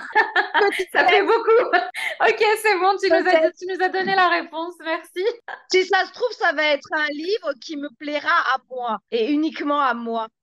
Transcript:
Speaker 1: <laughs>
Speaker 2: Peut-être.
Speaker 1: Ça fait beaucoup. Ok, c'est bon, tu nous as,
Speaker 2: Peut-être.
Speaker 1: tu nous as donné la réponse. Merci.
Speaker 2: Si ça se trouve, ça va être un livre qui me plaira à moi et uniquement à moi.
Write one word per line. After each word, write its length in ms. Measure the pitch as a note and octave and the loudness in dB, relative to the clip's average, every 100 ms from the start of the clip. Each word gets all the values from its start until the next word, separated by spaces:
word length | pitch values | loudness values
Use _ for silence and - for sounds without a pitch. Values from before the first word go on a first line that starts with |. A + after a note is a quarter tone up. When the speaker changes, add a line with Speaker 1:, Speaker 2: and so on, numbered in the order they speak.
| - | -2
Speaker 1:
<laughs> 480 | - A4 G#4+ F4+ D#4 | 0 2 0 0 2
Speaker 2:
Peut-être. 300 | G4+ - F#4 | 2 0 -2
Speaker 1:
Ça 140 | - F#4 | 2 4
fait 160 | G4+ | 4
beaucoup. 560 | F4 A4+ G#4+ A4+ F4+ F4+ F#4 - - D#5+ A#4 | 4 2 4 4 4 0 0 -6 -8 0 0
Ok, 160 | G#4+ G#4+ G#4+ | 2 2 2
c'est 160 | G#4+ F#4+ | 0 2
bon, 160 | F#4 G4 | 2 0
tu 60 | F#4+ | 2
nous 80 | E4 | 2
as, 60 | |
Speaker 2:
Peut-être. 320 | F4+ E4 D#4+ - | 4 2 2 -2
Speaker 1:
tu 80 | F4+ | -10
nous 80 | F4+ | -4
as 60 | F#4 | -2
donné 260 | F#4 F#4+ | -2 0
la 140 | F#4+ F4+ | 2 2
réponse. 460 | E4+ - D#4 E4+ E4+ | 2 -4 -10 -10 -10
Merci. 400 | D#4 E4 - F4 G4+ A#4+ - - _ | -6 -6 -6 -4 -4 -4 -12 -18 _
Speaker 2:
Si 120 | F#4 F4+ | 0 2
ça 180 | F#4+ | 0
se 80 | F4+ | -2
trouve, 200 | - A#4 | -4 -6
ça 200 | A4 F#4+ | -2 -2
va 120 | D4 | 0
être 240 | D4+ C#4+ - | 0 -2 -2
un 140 | D#4+ D4+ | -4 -4
livre 460 | D4 E4 G#4+ D#4 A3+ | -6 -4 -4 -4 -10
qui 160 | - D4 | -10 -10
me 100 | C#4+ A3+ | -10 -10
plaira 300 | D4 D4 D4+ E4 - | -8 -6 0 0 0
à 40 | C4 - | -2 -4
moi 300 | B3 A#3+ G#3+ - | -8 -6 -6 -4
et 220 | A#3 A3+ | -4 0
uniquement 480 | D4 D#4 A3 C#4+ D4 | 0 -2 -4 -2 0
à 140 | C4+ | 0
moi. 340 | A#3+ A#3 A3+ A3+ _ | -2 -4 -6 -8 _